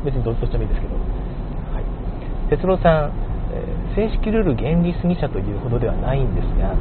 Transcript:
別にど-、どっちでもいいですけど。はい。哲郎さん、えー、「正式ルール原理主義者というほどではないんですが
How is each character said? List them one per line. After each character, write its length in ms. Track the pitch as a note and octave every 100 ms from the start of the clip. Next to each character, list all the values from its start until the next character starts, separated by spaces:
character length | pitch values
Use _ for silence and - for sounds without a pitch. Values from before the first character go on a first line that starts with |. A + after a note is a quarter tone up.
別 120 | D3+ A#2+
に 80 |
ど-、 100 | A2+
ど 120 | A#2 A2+
っ 0 |
ち 60 |
で 60 | A#2
も 60 |
い 20 | A2+
い 20 |
で 60 | -
す 60 |
け 60 | -
ど。 60 | - - - - - - - -
は 80 | -
い。 20 | - - - - - - -
哲 180 | D3 F#3
郎 100 | F#3+
さ 320 | F3 D#3+ D3
ん、 40 | - - - -
え 160 | - -
ー、 300 | D#3+ - -
「正 180 | G#3+
式 160 | - A3
ル 120 | A3
ー 100 | G3
ル 20 | A#2
原 260 | A#2+ E3+
理 100 | F3 E3+
主 80 | F3
義 100 | F3
者 100 | D3+
と 100 | -
い 100 | G2
う 100 | G2+
ほ 100 | -
ど 100 | A#2
で 80 | A#2
は 80 | G2
な 180 | G#2
い 100 | C3+
ん 120 | B2+ F#2+
で 60 |
す 40 | - -
が 160 | F#3+ F3